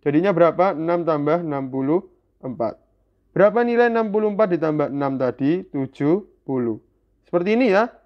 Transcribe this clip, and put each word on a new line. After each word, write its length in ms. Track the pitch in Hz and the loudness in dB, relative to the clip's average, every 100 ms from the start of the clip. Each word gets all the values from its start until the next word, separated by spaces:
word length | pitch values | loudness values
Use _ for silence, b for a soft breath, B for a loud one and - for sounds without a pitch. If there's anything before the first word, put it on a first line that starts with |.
Jadinya 320 | 147 147 196 | 2 2 2
berapa? 400 | 170 170 165 190 | 4 2 4 0
Enam 320 | 151 160 175 165 | 0 -2 -2 0
tambah 400 | 151 147 170 165 | 0 0 0 -2
enam 240 | 139 135 | -6 -4
puluh 320 | 131 135 170 - _ _ _ | -4 -2 -2 -4 _ _ _
empat. 400 | 135 120 117 - _ _ _ _ _ | -12 -6 -6 -6 _ _ _ _ _
Berapa 320 | 170 202 208 | 2 4 4
nilai 320 | 240 240 240 | 0 2 2
enam 160 | 226 220 | 2 -2
puluh 240 | 202 214 | -2 -2
empat 240 | 202 214 170 | 0 0 0
ditambah 320 | 160 151 143 | -2 -2 -2
enam 320 | 143 139 135 | -2 -4 -2
tadi? 480 | 127 117 139 180 185 | -4 -2 -2 -2 -4
Tujuh 760 | 143 131 - 143 185 208 _ - | -6 -6 -2 0 0 -2 _ -6
puluh. 340 | 131 117 110 _ _ _ _ _ | -4 -2 -6 _ _ _ _ _
Seperti 240 | 175 180 | -2 0
ini 160 | 226 254 | 2 2
ya. 240 | 190 247 _ | 2 0 _